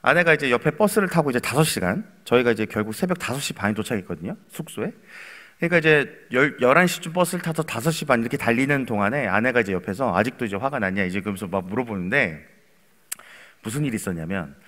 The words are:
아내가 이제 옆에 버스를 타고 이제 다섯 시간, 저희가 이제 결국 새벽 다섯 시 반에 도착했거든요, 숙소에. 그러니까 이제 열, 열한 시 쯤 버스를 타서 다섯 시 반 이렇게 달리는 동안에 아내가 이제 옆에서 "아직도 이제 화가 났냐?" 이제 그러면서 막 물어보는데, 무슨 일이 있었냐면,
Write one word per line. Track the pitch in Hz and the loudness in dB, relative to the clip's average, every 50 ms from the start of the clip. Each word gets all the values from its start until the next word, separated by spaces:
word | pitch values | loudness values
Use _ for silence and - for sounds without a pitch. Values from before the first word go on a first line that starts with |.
| - 127 | 2 2
아내가 | 147 175 175 165 156 | 4 4 4 4 2
이제 | 143 143 131 | 2 2 0
옆에 | 120 117 - 156 | 0 0 0 0
버스를 | 143 - 214 202 - 220 196 175 | 0 2 2 2 2 2 0 0
타고 | - 170 151 143 | 2 0 0 2
이제 | 123 123 | 0 -2
다섯 | - - 120 147 160 | -2 0 2 2 2
시간, | 156 - 101 90 90 107 190 - - - _ - | 2 0 -2 0 0 0 -2 -4 -8 -14 _ -4
저희가 | - 117 123 123 120 | 2 2 4 4 4
이제 | 113 104 110 - | 2 0 -2 -4
결국 | - 107 107 110 110 | -2 -2 -2 -4 -4
새벽 | - - 180 180 175 | -4 -2 -2 -2 -2
다섯 | - - 120 143 | -4 -6 -6 -6
시 | 139 - - | -6 -8 -6
반에 | - 98 104 107 | -4 -2 -2 -2
도착했거든요, | 107 104 - 120 101 90 - 87 78 82 110 113 - - _ | -2 -2 -4 -4 -4 -4 -6 -8 -8 -8 -8 -10 -10 -14 _
숙소에. | - - 160 - - - 107 220 - - _ - - - - - - - - - _ - | -12 -12 -12 -10 -8 -8 -8 -8 -8 -12 _ -20 -20 -20 -20 -20 -20 -20 -20 -18 _ -4
그러니까 | 170 165 175 170 | -2 2 2 4
이제 | 156 160 151 147 131 - - - - - | 6 6 6 4 4 0 -6 -16 -10 -2
열, | 117 127 143 147 - - | 2 2 2 2 2 2
열한 | 123 123 139 165 180 | 4 6 6 6 6
시 | 175 180 - | 4 2 -2
쯤 | - 165 | -8 -4
버스를 | 160 180 180 170 - 175 | 0 0 0 0 0 -4
타서 | - 170 156 - 156 | -4 -4 -4 -4 -4
다섯 | - - 117 113 165 | -4 -4 -2 -2 -2
시 | 160 - - | -2 0 2
반 | 143 127 117 | 2 2 2
이렇게 | 113 120 139 139 | 2 0 -2 -2
달리는 | - 117 117 120 135 139 147 135 127 | 2 2 2 2 2 2 2 0 0
동안에 | 113 117 104 101 101 131 147 127 | -2 0 0 2 2 0 0 -2
아내가 | 95 95 104 117 127 120 123 | 0 0 2 2 2 2 2
이제 | 107 101 95 | 2 2 0
옆에서 | 90 92 107 95 107 135 117 87 | -2 -2 -4 -4 -2 0 2 4
"아직도 | 92 107 131 - - 123 | 2 2 2 0 -4 -4
이제 | 104 101 95 | -4 -4 -2
화가 | - 139 143 127 | -4 -2 -2 -2
났냐?" | 104 95 92 101 98 | -2 -2 0 0 -2
이제 | 90 90 101 | -2 -2 -4
그러면서 | 92 104 98 92 104 87 | -4 -4 -6 -6 -6 -4
막 | 92 95 87 | -4 -4 -4
물어보는데, | 92 101 123 127 117 107 95 87 92 120 143 127 87 78 76 - - _ _ _ _ _ _ _ _ _ _ _ - - - - - - - - - _ _ - | -2 -4 -4 -4 -4 -4 -6 -4 -2 0 0 0 0 -4 -8 -16 -20 _ _ _ _ _ _ _ _ _ _ _ -16 -16 -16 -16 -20 -20 -20 -20 -20 _ _ -12
무슨 | 110 110 147 151 | -8 -4 -4 -2
일이 | 135 110 | -2 -2
있었냐면, | 98 - 101 90 82 80 82 98 95 80 69 - - _ | -4 -4 -6 -6 -6 -6 -6 -4 -6 -6 -8 -12 -20 _